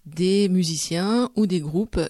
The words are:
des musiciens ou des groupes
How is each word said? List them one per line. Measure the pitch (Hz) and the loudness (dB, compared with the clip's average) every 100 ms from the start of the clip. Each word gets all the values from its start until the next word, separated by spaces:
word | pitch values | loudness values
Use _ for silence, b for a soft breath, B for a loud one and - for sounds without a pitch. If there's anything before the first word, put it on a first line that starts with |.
| 151 | -12
des | 156 185 196 202 | -2 2 4 4
musiciens | 185 165 160 - 165 196 233 247 | 2 0 -2 -4 -2 0 0 0
ou | - 214 | 0 0
des | 180 | 0
groupes | 151 165 220 - | -2 -4 -2 -2